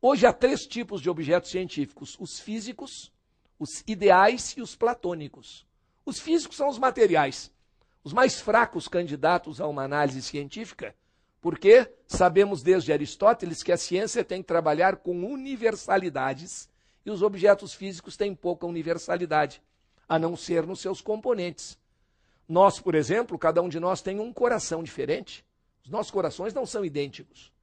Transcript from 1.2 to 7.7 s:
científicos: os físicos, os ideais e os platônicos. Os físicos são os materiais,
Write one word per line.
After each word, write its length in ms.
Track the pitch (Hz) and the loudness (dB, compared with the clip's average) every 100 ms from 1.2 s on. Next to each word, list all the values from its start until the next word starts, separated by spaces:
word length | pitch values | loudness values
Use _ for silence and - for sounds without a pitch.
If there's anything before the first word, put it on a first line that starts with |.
| 151 175 175 | 0 0 0
científicos: 640 | 185 185 - 135 - 139 - | -8 -8 -6 -8 -8 -20 -16
os 180 | 180 - | -14 -14
físicos, 720 | - 220 214 247 - - - _ _ _ _ _ | -10 -10 -10 -14 -16 -16 -20 _ _ _ _ _
os 240 | 147 - | -12 -12
ideais 680 | - 208 196 185 196 240 - - | -8 0 6 8 6 4 -6 -10
e 60 | |
os 120 | 226 - | -14 -2
platônicos. 920 | 233 247 180 170 143 - - - _ _ _ _ - | -2 -2 -6 -6 -10 -16 -20 -20 _ _ _ _ -12
Os 140 | 240 | -12
físicos 360 | - 330 285 - | 0 0 0 -4
são 120 | 285 | -4
os 100 | 240 | 0
materiais, 760 | 262 - 214 165 139 - - _ _ | -2 4 4 4 2 -2 -16 _ _